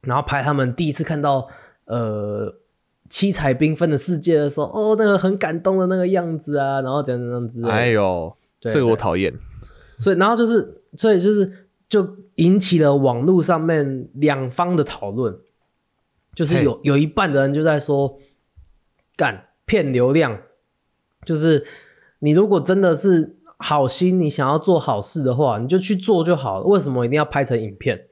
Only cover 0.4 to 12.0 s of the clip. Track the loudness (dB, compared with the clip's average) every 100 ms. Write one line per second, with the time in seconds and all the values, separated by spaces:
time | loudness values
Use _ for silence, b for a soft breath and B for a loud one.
0.4 | -2 0 -2 -2 -4 -4 -4 -2 0 -2
1.4 | -4 B B B _ -6 -4 -6 -6 -6
2.4 | -8 -10 _ _ _ _ _ -2 -2 0
3.4 | -2 0 0 0 0 0 -2 -4 0 0
4.4 | 0 -4 -6 -2 0 2 2 2 2 0
5.4 | -2 -2 0 0 0 0 0 -2 -2 -6
6.4 | -4 -2 -2 -2 -2 -2 -2 -4 -4 -6
7.4 | -8 -6 -2 0 2 2 0 -2 -6 -12
8.4 | _ _ -2 0 2 0 0 -2 -2 -4
9.4 | -18 b b b b b 0 2 2 2
10.4 | 2 2 -2 -12 _ -2 2 4 4 2
11.4 | 0 -4 _ _ _ 0